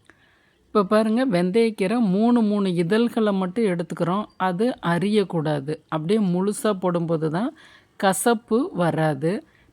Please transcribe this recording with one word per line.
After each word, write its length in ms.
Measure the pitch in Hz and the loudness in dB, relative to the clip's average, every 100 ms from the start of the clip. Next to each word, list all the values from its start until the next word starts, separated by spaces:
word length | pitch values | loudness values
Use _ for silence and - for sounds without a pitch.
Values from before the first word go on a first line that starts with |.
| - _ _ _ _ _ _ | -20 _ _ _ _ _ _
இப்ப 180 | 214 | 0
பாருங்க, 420 | 185 214 220 226 269 | 2 2 2 0 0
வெந்தயக்கீரை 720 | 175 180 226 226 214 190 240 | 0 2 2 0 0 -2 0
மூணு, 420 | 202 190 233 240 | 2 2 4 4
மூணு 320 | 208 208 190 | 2 0 0
இதழ்களை 580 | 170 170 220 240 233 208 | 0 0 2 0 0 0
மட்டும் 320 | 190 185 180 | 0 -2 -2
எடுத்துக்கிறோம். 600 | 156 175 165 175 170 202 - - | -2 -2 -4 -4 -2 -2 -4 -4
அது 420 | 185 175 240 - | -4 0 -2 -2
அரியக்கூடாது. 1000 | 170 170 202 214 185 165 151 147 139 156 _ | -2 0 2 2 0 -2 -2 -2 -4 -10 _
அப்படியே 320 | 160 160 220 185 | -6 0 0 2
முழுசா 460 | 175 202 208 220 | 0 -2 -2 -2
போடும்போது 580 | 190 180 175 165 165 156 | 0 -2 -2 0 -2 -2
தான் 240 | 165 269 - - - _ - | -2 -4 -8 -20 -20 _ -2
கசப்பு 720 | 196 185 240 220 - 220 359 | 0 2 0 0 0 -2 0
வராது. 720 | 175 170 151 156 135 160 226 - _ _ | -2 0 2 0 0 -2 -4 -8 _ _